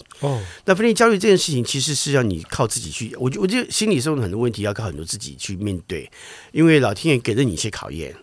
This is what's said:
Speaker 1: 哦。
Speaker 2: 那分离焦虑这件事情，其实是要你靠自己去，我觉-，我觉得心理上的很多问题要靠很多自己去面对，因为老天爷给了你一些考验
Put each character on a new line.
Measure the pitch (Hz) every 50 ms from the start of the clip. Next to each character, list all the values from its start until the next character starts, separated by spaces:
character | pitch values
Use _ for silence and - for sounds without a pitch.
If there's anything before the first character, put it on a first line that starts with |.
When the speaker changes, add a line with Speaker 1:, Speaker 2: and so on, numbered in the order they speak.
| - - - -
Speaker 1:
哦。 | 143 143 135 113 98 87 - - -
Speaker 2:
那 | - 190
分 | 180 220
离 | 233 214
焦 | - 233 233
虑 | 214 185
这 | 208
件 | 220 190
事 | 170 - 170
情， | 147 123
其 | 113 - -
实 | 135 131 151 143
是 | - - 147 139
要 | 135 123
你 | 104 90 80 80 -
靠 | - - 123
自 | 110 - -
己 | - 78
去， | 73 - 110 113 131 -
我 | 127 131
觉-， | 143 208
我 | 196
觉 | 185 220 247
得 | - -
心 | - - 214 220
理 | 185 127
上 | 120 160 156
的 | 135
很 | 113 87
多 | 92 113
问 | 123 120
题 | 113 107
要 | 98 101 101
靠 | - 110
很 | 98 73
多 | 73 82
自 | - -
己 | 104 117 95 69
去 | 65 - - 98
面 | 90 104 104 95 85 -
对， | - 92 78 - - - - - - - - - - -
因 | 147 160
为 | 165 160 147
老 | 123 104 101
天 | - - 165 143
爷 | 123
给 | - 120 104
了 | 120 143
你 | 117 82
一 |
些 | 78 - 107
考 | - - - -
验 | 71 82 76 64 - -